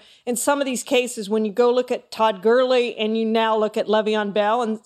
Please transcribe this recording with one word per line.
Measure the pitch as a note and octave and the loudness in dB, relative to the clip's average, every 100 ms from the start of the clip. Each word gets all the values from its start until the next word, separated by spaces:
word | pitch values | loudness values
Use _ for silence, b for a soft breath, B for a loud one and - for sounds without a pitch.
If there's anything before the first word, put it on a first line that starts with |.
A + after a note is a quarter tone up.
| B B - | B B -6
in | A#3+ | -2
some | - C#4+ | 0 0
of | C4+ | -2
these | A#3+ | -4
cases | - C4 B3 A#3 G3 | 0 0 0 -6 -4
when | A3 G#3+ | -2 -2
you | |
go | F#3+ A#3+ | 2 2
look | B3 B3 | 2 0
at | A#3+ - | -6 -8
Todd | - A3 G3 | 0 0 2
Gurley | G#3 B3 B3+ B3+ A#3+ - | 2 4 4 2 0 -2
and | G#3+ A3+ | -2 0
you | A3 | 0
now | A3+ A3 A3 | 0 2 0
look | G#3+ A3 | 0 -2
at | G3 | 0
Le'Veon | G#3+ G#3+ G#3+ G#3 | 0 2 0 0
Bell | G3+ G#3 A#3 | 0 0 0
and, | A3+ A3 | -2 -4